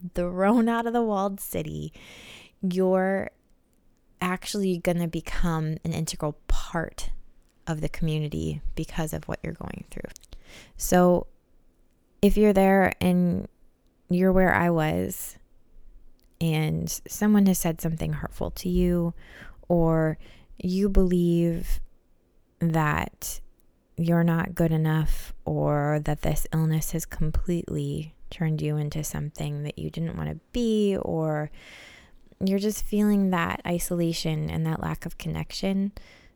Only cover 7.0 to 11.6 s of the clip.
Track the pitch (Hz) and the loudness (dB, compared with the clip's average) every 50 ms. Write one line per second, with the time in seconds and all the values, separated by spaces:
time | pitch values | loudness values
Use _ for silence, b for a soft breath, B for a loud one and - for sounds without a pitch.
7 | - - - - - - - - - _ _ _ - - 165 156 156 156 - - | -4 -4 -4 -4 -8 -14 -20 -20 -20 _ _ _ -6 -6 -4 -4 -4 -4 -2 -2
8 | 165 160 151 156 151 147 156 156 156 156 151 151 - - - - 156 - - - | -2 0 0 -2 -4 -4 -4 -4 -4 -4 -4 -4 -4 -6 -4 -4 -6 -6 -4 -4
9 | 160 156 160 156 - - - - - 165 - - - - - - - - - - | -4 -4 -4 -6 -6 -6 -8 -6 -6 -8 -10 -10 -10 -12 -12 -12 -14 -12 -12 -12
10 | - - - - - - - B B B B B B B B B - - - 180 | -12 -12 -14 -18 -20 -18 -18 B B B B B B B B B -2 4 4 6
11 | 180 180 180 - - - - _ _ _ _ _ | 6 6 4 2 0 -4 -14 _ _ _ _ _